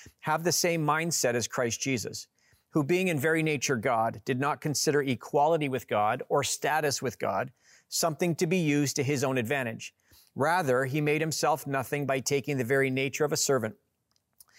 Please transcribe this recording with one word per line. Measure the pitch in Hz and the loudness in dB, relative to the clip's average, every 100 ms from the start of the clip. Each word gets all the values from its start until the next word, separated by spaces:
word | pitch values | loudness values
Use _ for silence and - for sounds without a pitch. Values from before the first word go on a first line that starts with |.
| - _ | -20 _
have | 156 160 | -2 0
the | 165 | 0
same | - 175 165 147 | 0 0 0 2
mindset | 156 170 - 127 | 0 0 0 2
as | 120 - | 0 -2
Christ | - 120 - | -2 -2 -2
Jesus, | 135 123 - - - _ _ _ _ | -2 -4 -4 -10 -16 _ _ _ _
who | 160 | -2
being | 139 180 185 | 2 2 0
in | 147 | 0
very | 160 160 | 2 2
nature | 156 147 - 123 | 0 0 0 0
God, | 131 113 117 110 - | 2 2 0 -2 -4
did | 127 | -2
not | 143 139 | 0 -2
consider | 156 135 156 143 | -4 -2 2 2
equality | 135 117 - 143 156 165 139 | 2 -2 -2 2 4 2 0
with | 123 - | -4 -2
God | 107 104 127 - | 0 2 0 -2
or | 143 | -2
status | - - 151 156 147 - | -2 -2 -2 0 0 -2
with | 127 - | -6 -4
God | 104 98 131 - _ - - | -4 -2 -4 -10 _ -20 -10
something | - 170 147 180 156 | -4 -2 0 0 0
to | 170 | 0
be | 185 | 2
used | 151 147 139 - | 2 2 2 0
to | |
his | 135 139 | 0 0
own | 135 131 | 0 0
advantage. | 113 139 117 113 - _ _ - _ - | 0 -2 -2 -8 -12 _ _ -20 _ -2
Rather, | 147 180 143 123 | 0 2 2 2
he | 131 151 | 2 0
made | 147 156 | 0 0
himself | 160 - 151 156 143 | 0 0 0 0 -2
nothing | 135 - 143 135 | -4 -2 -4 -2
by | 135 | -2
taking | - 139 - 135 | 0 -2 0 -2
the | 117 | 2
very | 139 135 | 2 2
nature | 131 135 - | 0 -2 0
of | 147 | 0
a | 147 | 0
servant, | - 131 110 - _ _ _ _ _ _ _ | 2 2 0 -8 _ _ _ _ _ _ _